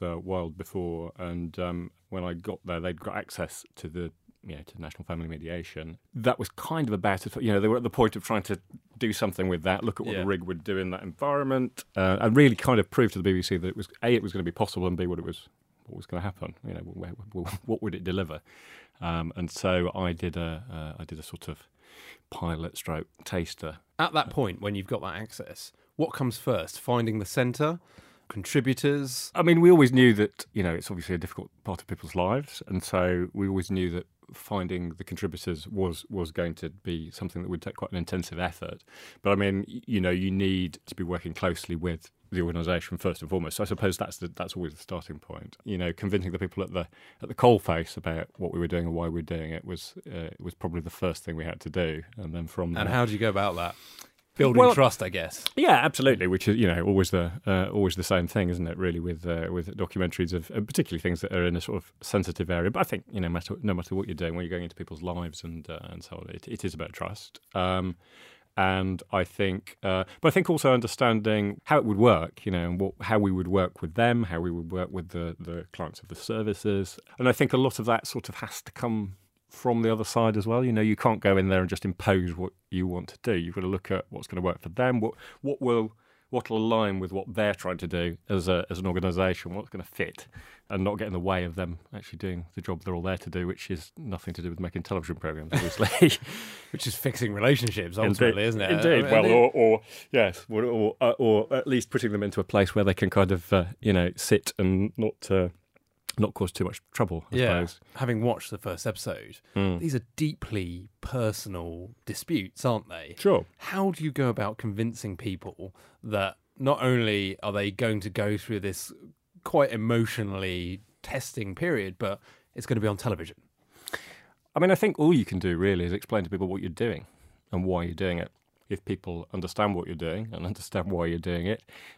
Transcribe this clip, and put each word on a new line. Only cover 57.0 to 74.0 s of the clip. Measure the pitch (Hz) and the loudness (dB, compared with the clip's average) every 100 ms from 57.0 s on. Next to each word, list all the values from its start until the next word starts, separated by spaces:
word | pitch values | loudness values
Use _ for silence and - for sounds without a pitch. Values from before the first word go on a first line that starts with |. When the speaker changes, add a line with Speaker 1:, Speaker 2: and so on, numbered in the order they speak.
| 92 | 4
Speaker 1:
the, | 92 85 85 - | 2 0 -2 2
uh, | 95 90 | 2 2
always | 104 95 92 | 2 2 2
the | |
same | 90 95 85 | 2 2 2
thing, | 107 90 | 0 0
isn't | 87 85 | 0 -4
it? | 87 | -2
Really, | 90 85 | -2 -2
with, | 85 82 87 | -4 -6 -4
uh, | 82 85 | -4 -2
with | 87 85 98 | -4 -6 -6
documentaries | 92 95 90 - 87 | -4 -2 -2 0 -2
of, | 90 80 | -2 -4
and | 113 104 | -6 -2
particularly | - - 85 | -2 -2 -2
things | 90 87 | -2 -2
that | 98 | -2
are | 95 87 | 0 0
in | 87 | 0
a | |
sort | - 101 | -4 -6
of | - _ | -8 _
sensitive | - 104 92 85 90 | -4 -2 -2 -4 -2
area. | 87 90 | 0 0
But | 127 | 0
I | |
think, | 185 98 - | -2 -2 -6
you | 104 | -4
know, | 87 | -2
matter, | 87 - 104 | -4 -6 -6
no | 110 | -2
matter | 90 85 95 | -2 -2 -4
what | 98 | -4
you're | 80 | -4
doing, | 82 85 | -4 -4
when | 85 | -6
you're | |
going | 87 | -6
into | 85 - | -8 -12
people's | 85 78 | -14 -10
lives | 90 87 85 71 | -8 -6 -8 -10
and, | 85 82 76 | -12 -12 -12
uh, | 82 85 | -14 -14
and | 85 | -16
so | - 85 | -16 -16
on, | 85 | -14
it, | - - | -14 -12
it | 107 | -8
is | 95 | -6
about | 82 82 | -6 -8
trust. | - - 104 - - _ | -8 -8 -8 -14 -20 _
Um, | 95 92 92 92 85 _ - - - _ - | -2 0 2 -2 -6 _ -20 -20 -20 _ 2
and | 95 95 95 90 - | 2 2 0 -4 -2
I | 98 90 | -2 0
think, | - 98 92 - - | 0 0 -2 -8 -6
uh, | 98 92 95 - | -2 0 -2 0
but | 160 | 2
I | |
think | 190 180 | 4 2
also | 160 139 | 2 4
understanding | 127 113 - 123 110 107 107 101 101 - | 4 2 2 4 4 2 2 0 -4 2
how | 151 | 2
it | |
would | 117 101 | 4 6
work, | 120 92 82 - 107 | 8 8 4 -6 -4
you | |
know, | 90 85 | -2 0
and | 90 | -2
what, | 95 - | -2 -4
how | 92 110 | 0 2
we | 101 | 4
would | 92 90 | 2 2
work | 95 90 - | 2 2 -2
with | 87 | -6
them, | 82 | 2